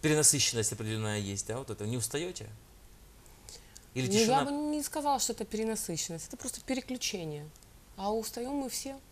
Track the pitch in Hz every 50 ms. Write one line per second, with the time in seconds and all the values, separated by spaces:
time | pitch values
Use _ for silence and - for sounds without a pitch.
0 | - 156 151 151 151 - - 143 - - - 117 107 - - 104 113 110 110 110
1 | 110 107 107 104 104 98 98 98 - - 110 123 135 120 110 - 104 107 120 127
2 | 113 - - 143 165 180 180 - 110 107 107 110 - - - - - - - -
3 | - - - - - - - - - - - - - - - - - - - 127
4 | 131 127 196 214 226 220 254 277 277 277 285 285 302 302 302 302 285 - - 311
5 | 285 294 277 247 - - 226 - 220 - - 214 220 220 220 208 - - 170 156
6 | - - 170 165 - - - 247 - 254 - - - - 269 262 254 - 262 247
7 | - - - 190 170 156 151 147 147 156 - - - - - - - - - -
8 | 190 202 214 226 220 220 - 240 240 254 285 285 269 254 - - - 269 269 269
9 | - -